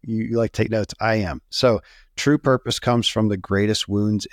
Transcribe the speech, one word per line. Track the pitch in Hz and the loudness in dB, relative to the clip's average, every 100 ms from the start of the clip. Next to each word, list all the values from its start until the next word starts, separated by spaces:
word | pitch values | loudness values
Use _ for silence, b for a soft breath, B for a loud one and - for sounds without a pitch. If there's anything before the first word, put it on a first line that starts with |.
you, | - 113 113 | -6 -4 -2
you | 117 | 0
like | 113 | 0
to | - | 0
take | 113 | -2
notes. | 110 101 - | -2 -4 -4
I | 113 110 | -2 0
am. | 95 69 - | -2 -6 -8
So | - 127 107 b b b - | 0 2 2 b b b -4
true | - 147 | 2 2
purpose | - 127 - - | 2 0 0 -4
comes | - 120 110 | 0 0 0
from | - 110 | 0 0
the | 101 | 0
greatest | - 98 104 107 - | -2 0 2 0 -2
wounds | 101 104 107 - | 0 0 0 -4